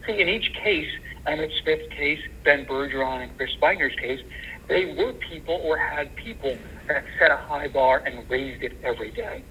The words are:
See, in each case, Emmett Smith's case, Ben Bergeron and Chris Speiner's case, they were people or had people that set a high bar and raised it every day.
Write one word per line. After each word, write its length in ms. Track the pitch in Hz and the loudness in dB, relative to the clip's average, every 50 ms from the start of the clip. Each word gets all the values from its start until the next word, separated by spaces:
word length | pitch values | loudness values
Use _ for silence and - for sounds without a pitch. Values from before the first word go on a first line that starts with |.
| - | -2
See, 140 | - 220 208 | -2 2 2
in 80 | 185 165 | 4 4
each 240 | 196 226 - - - | 4 2 0 -2 -4
case, 360 | - - 214 202 160 151 - - - - - - - - | 0 2 2 2 2 0 -4 -8 -10 -10 -12 -14 -6 -2
Emmett 260 | 151 151 156 156 151 - - - | -2 0 0 0 -2 -2 -2 2
Smith's 300 | 160 156 151 - - - | 2 2 2 0 -8 -6
case, 280 | - 147 143 151 151 - - - - - | 0 0 0 0 0 -2 -12 -12 0 6
Ben 200 | 147 143 139 135 | 6 6 6 4
Bergeron 580 | 135 135 135 139 139 139 135 131 131 131 127 123 | -2 -2 -2 -2 -2 0 0 0 0 0 -4 -6
and 140 | 123 - | -8 -6
Chris 140 | - 131 131 - | -6 -4 -4 0
Speiner's 420 | - - 202 196 185 151 127 - | 4 4 4 4 4 0 0 0
case, 240 | - - - 131 131 - - - - - - - - - - | -2 -4 -4 -4 -4 -6 -12 -12 -12 -12 -12 -12 -14 -4 2
they 260 | - 180 190 170 151 | 2 2 2 2 2
were 180 | 143 190 254 247 | 0 0 0 0
people 480 | - - - 170 160 - - 165 180 - | -4 -10 -10 -10 -12 -4 -2 -2 0 2
or 140 | 156 156 | 2 2
had 380 | - - - 151 147 147 139 - | 2 2 0 0 -4 -4 -6 -6
people 400 | - - 233 226 - - 135 127 113 - - - - - | -12 -12 -12 -12 -4 -2 -2 -2 -2 -6 -14 -16 -16 -2
that 180 | - 151 139 - - - - | 0 0 0 0 -4 0 4
set 120 | 175 139 | 6 6
a 60 | - | 6
high 320 | - - - - 143 147 143 | 4 0 -2 -2 -2 -2 0
bar 300 | - 143 131 131 131 131 | 2 6 6 8 6 6
and 300 | - 131 127 120 113 110 | 4 -2 -6 -6 -6 -4
raised 320 | 123 131 135 135 123 120 131 | -2 -2 -2 -4 -6 -6 -6
it 100 | 120 120 - - | -8 -8 -6 -4
every 280 | - 117 - 110 107 | -4 -2 -2 -4 -8
day. 340 | 113 120 113 104 - - - - | -6 -6 -6 -6 -8 -10 -12 -16